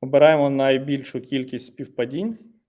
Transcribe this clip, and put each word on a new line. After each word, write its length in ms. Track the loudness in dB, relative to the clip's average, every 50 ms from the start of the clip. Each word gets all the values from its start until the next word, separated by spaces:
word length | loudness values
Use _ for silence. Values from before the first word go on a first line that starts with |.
Обираємо 500 | -10 2 4 6 6 6 6 4 2 0
найбільшу 680 | 0 0 0 2 0 0 0 -4 -6 -6 -8 -10 -12 -12
кількість 460 | -10 -6 -6 -8 -6 -6 -10 -12 -14
співпадінь. 720 | -14 _ _ -18 -16 _ -8 -6 -6 -6 -8 -8 -8 -8 -10 -16 -20 _ _ _